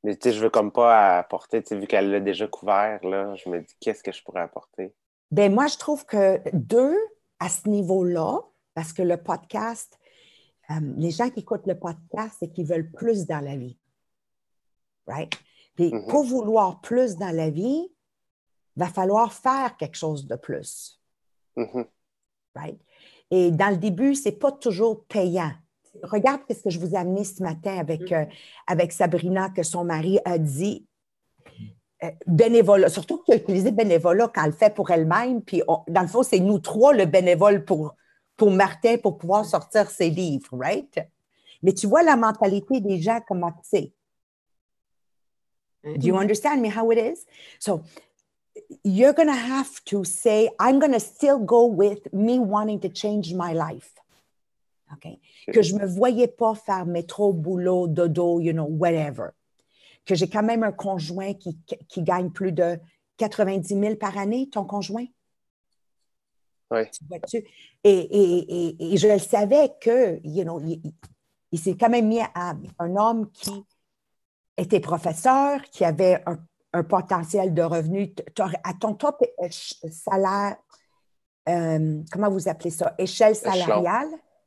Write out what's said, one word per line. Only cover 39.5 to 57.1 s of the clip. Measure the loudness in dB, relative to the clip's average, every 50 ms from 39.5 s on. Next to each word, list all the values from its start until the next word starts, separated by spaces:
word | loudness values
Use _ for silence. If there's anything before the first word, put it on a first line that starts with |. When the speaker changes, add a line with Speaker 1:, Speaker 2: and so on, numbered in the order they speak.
| -2 -4 -4 _ 0 0 0 0
Speaker 2:
ses | 0 -2 0 0
livres, | 0 -2 -2 -2 -4 -4 -6 -10
right? | -10 -6 -4 -4 -4 -4 -6 _ _ -8 -8 _ _ _ _ _ _ _ _ _ -16 _
Mais | 0 0
tu | 0 0 0
vois | 4 4 6
la | 6 6 6
mentalité | 4 4 0 2 2 0 0 0 -2 -2 -2 -2 -2
des | 0 -2 -2 -2
gens, | 0 -2 -2 -2 -4 -6
comment | -4 -4 -4 -6 -6 -10
c'est. | _ -2 -2 -2 -2 -4 _ _ _ _ _ _ _ _ _ _ _ _ _ _ _ _ _ _ _ _ _ _ _ _ _ _ _ _ _ _ _ _ _ _ _ _ _ _ _
Do | -8 -6 -2 0
you | 2 2
Speaker 3:
Mhm. | 2
Speaker 2:
understand | 2 0 0 0 0 0 0 0
me | 0 -2
how | -2 -2 0 2
it | 2 2
is? | 2 -2 -6 -8 -14 _ _ -20 -20 -20 -18 _
So, | -4 -4 -4 -4 -4 -12 _ -20 _ _ _ _ _ _ _ _ _ _ _ -20 -20 _ -20 _ _
you're | 0 4 6 6 6 8
gonna | 6 4 4
have | 4 0 -2 -4 -4 -4 -4 -6 -10 -18 _
to | -4 -4 -4 -4
say, | -4 -8 0 2 2 4 4 4 2 2 2
"I'm | 2 4 4 4
gonna | 4 4 2 0
still | -2 -4 _ _ 4 4 4 4
go | 2 4 6 6 6
with | 6 4 4 2 2 2 -2 _ -6
me | -2 0 2 2 2 2
wanting | 0 0 0 0 0 -2 -4 -4
to | -6 -8
change | -8 -6 -4 -2 -2 -2 -4 -4 -4
my | -4 -4 -2
life." | -2 -2 -2 -4 -6 -14 -18 -20 _ _ _ _ _ _ _ _ _ _ _ _ _ _ _ _ _ _ _ _
Ok ? | -20 -20 _ -20 -20 _ _ _ _ -16 -10 2
Speaker 1:
Ok. | 2
Speaker 2:
Que | 4
je | 4 4 0
me | -2 -4
voyais | -4 0 0 2 2 4 2 0 0
pas | 0 _ -2 -2 -2
faire | -4 _ -4 -4 -4 -2
métro, | -4 -4 -4 -6 -8